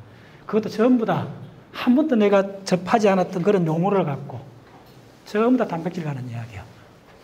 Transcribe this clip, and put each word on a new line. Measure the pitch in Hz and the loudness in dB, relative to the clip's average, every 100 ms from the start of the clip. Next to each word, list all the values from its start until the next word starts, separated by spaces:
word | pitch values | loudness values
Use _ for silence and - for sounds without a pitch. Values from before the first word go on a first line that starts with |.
| - - - - - | -20 -20 -20 -20 -4
그것도 | 214 208 | -4 -2
전부 | - 240 254 208 | 0 2 2 2
다 | 151 - - - - - | -2 -4 -10 -16 -20 -18
한 | - - 247 | -4 2 2
번도 | 311 | 4
내가 | 226 202 196 196 - | 2 4 4 2 -4
접하지 | - 180 - 233 208 | -2 -2 2 2 4
않았던 | 190 175 185 | 2 0 -2
그런 | 175 202 165 | 2 2 2
용어를 | 160 185 196 | 0 2 2
갖고 | 160 139 - - - - - - - - - - - | 0 -4 -10 -14 -16 -20 -20 -20 -20 -20 -20 -20 -6
전부 | 208 233 254 | 0 2 2
다 | 220 | 0
단백질 | 165 170 175 | -4 -6 -6
가는 | 151 135 123 | -6 -6 -8
이야기예요. | 117 113 95 - - - - - - | -10 -12 -14 -18 -20 -20 -20 -20 -20